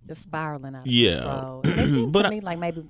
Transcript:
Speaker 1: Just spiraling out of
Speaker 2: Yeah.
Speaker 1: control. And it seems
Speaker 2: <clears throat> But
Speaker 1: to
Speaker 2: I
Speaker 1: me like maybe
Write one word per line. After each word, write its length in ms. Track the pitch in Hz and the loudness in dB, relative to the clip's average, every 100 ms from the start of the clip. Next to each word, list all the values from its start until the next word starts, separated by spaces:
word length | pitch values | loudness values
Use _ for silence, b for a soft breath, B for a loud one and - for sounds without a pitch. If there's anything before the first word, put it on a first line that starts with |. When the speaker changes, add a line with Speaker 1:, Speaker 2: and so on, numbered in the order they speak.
| - | -18
Speaker 1:
Just 160 | 156 | -18
spiraling 520 | - 156 156 147 135 | -10 -8 -6 -8 -12
out 60 | 135 | -10
of 40 | 127 | 2
Speaker 2:
Yeah. 340 | 120 110 78 | 6 6 4
Speaker 1:
control. 400 | 62 67 65 - | -4 -6 -8 -6
And 140 | - - | -2 0
it 60 | - | 2
seems 180 | 139 117 | 2 2
Speaker 2:
<clears throat> 60 | |
But 100 | 180 | 4
Speaker 1:
to 60 | 202 | 2
Speaker 2:
I 20 | |
Speaker 1:
me 100 | 214 | 0
like 180 | 196 170 | -6 -6
maybe 240 | 175 165 | -6 -6